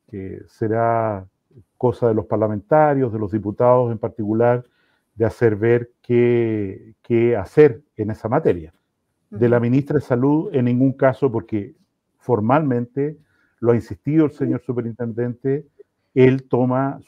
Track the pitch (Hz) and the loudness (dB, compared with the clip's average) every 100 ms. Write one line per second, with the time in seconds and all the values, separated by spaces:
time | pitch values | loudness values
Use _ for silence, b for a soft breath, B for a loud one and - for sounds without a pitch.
0 | _ 101 95 95 - _ 110 113 117 113 | _ -14 -12 -14 -18 _ -4 0 0 0
1 | 113 98 95 _ _ 123 _ _ 123 - | -2 -6 -12 _ _ -20 _ _ -2 0
2 | 117 110 - 107 110 107 - 156 151 139 | 0 0 -2 -2 -2 -4 0 2 4 2
3 | 123 107 101 107 101 101 123 123 120 113 | -2 -4 -4 -4 -6 0 2 4 2 -4
4 | 110 - 104 110 120 123 - _ _ _ | -8 -6 -4 0 2 0 -6 _ _ _
5 | _ 101 110 - 117 101 113 120 120 _ | _ -4 -4 0 0 2 2 0 -2 _
6 | - 120 120 120 113 107 98 - 113 _ | -2 2 2 2 0 -2 -6 -10 -20 _
7 | - 117 120 110 92 151 147 - _ - | -2 0 2 0 0 4 4 4 _ -8
8 | 107 104 110 143 156 87 78 _ _ _ | -8 -6 -4 0 0 -2 -8 _ _ _
9 | _ _ _ 110 120 120 120 131 139 147 | _ _ _ -2 2 2 2 -2 0 -4
10 | - 123 135 151 208 139 120 123 135 131 | -2 -2 0 0 -2 -2 0 0 0 2
11 | 135 131 135 110 - 104 101 - _ _ | 0 0 -2 -2 -4 -6 -8 -16 _ _
12 | _ _ - 113 110 180 147 120 120 139 | _ _ -4 -2 2 0 0 -4 -4 -6
13 | 147 156 _ _ _ _ 117 120 - 101 | -6 -8 _ _ _ _ 0 0 -2 -10
14 | 139 156 147 - 131 127 - 120 117 110 | -2 2 0 -2 -4 -4 -4 -6 -6 -8
15 | 117 110 120 120 135 143 151 _ _ _ | -8 -6 -6 -6 -4 -4 -8 _ _ _
16 | _ 131 127 135 - 120 127 127 135 131 | _ 4 6 4 -2 -2 0 0 -4 -6